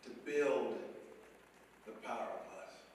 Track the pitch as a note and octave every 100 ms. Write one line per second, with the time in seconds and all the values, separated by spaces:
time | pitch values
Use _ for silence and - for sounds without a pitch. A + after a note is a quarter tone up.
0 | - A2+ - D3 C#3+ - A#2 - - -
1 | - - - - - - - - - G#2
2 | - - - - - - - - -